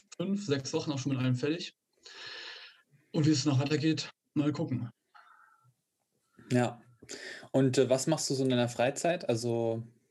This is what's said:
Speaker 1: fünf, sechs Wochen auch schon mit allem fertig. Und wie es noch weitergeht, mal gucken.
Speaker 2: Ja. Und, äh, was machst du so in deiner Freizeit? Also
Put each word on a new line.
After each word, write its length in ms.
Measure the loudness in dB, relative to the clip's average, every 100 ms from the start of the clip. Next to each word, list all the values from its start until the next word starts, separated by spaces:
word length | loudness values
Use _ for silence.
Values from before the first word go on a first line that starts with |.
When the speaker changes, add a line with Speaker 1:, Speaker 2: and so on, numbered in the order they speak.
| -14 -8
Speaker 1:
fünf, 280 | -4 -2
sechs 280 | 0 -2 -2
Wochen 180 | -4 -2
auch 80 | -4
schon 140 | -2
mit 80 | 0
allem 160 | 2 2
fertig. 400 | 0 -2 -6 -14 _ _ -20 -18 -16 -14 -14 -16 -18 -20 _ _ _
Und 120 | 2
wie 60 | 4
es 140 | 4
noch 160 | 2 2
weitergeht, 500 | 2 0 0 0 -4 -14 _
mal 160 | -2 0
gucken. 400 | -2 -4 -4 -6 -12 _ -20 -20 -20 -20 _ _ _ _ _ _ _ _ _ 0
Speaker 2:
Ja. 320 | 2 2 -4 -20 -20 -18 -16 -14 -16 -2
Und, 260 | 2 4 4
äh, 100 | 4
was 200 | 4 2
machst 200 | 0 0
du 60 |
so 80 | 0
in 80 | 2
deiner 180 | 2 2
Freizeit? 600 | 2 0 2 -2 -2 0
Also 560 | -2 0 0 0 -2 -8 _ _